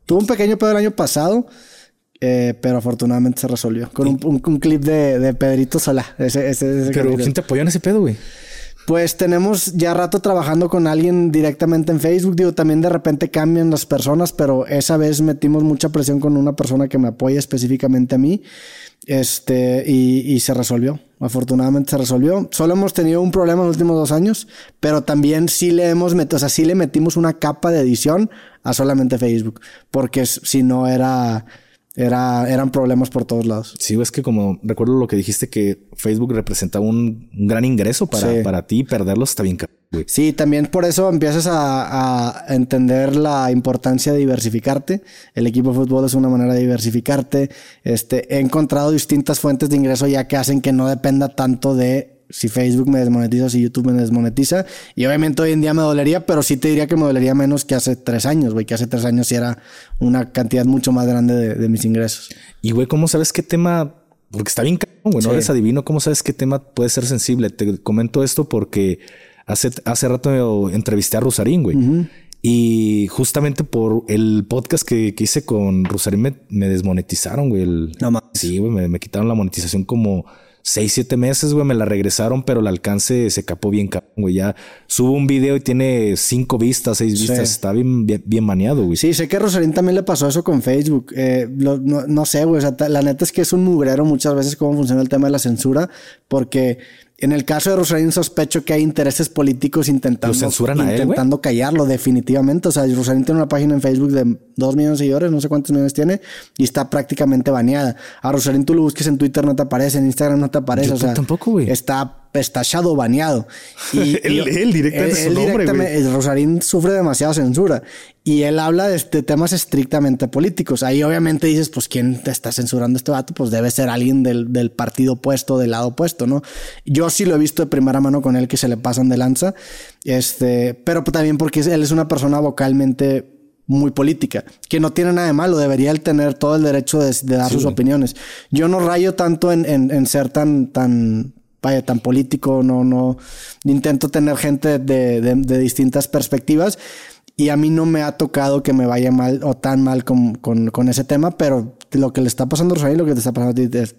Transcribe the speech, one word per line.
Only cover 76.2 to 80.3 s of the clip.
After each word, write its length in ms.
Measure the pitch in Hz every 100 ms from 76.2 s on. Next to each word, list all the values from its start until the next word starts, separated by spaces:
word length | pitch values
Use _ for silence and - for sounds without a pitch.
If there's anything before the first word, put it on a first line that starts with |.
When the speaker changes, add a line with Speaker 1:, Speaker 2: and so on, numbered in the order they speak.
Speaker 2:
me, 120 | 131 135 -
me 200 | 104 98
desmonetizaron, 800 | 92 92 92 - 87 - 139 139
güey, 120 | 98
el 300 | 90 85 80 80
Speaker 1:
No 100 | 120
mames. 200 | 117 -
Speaker 2:
Sí, 240 | 107 87 92
güey, 160 | 113
me, 160 | 104 90
me 100 | 87
quitaron 300 | - 101 110
la 60 |
monetización 500 | 113 92 87 82 98
como 400 | 92 120 107 92 -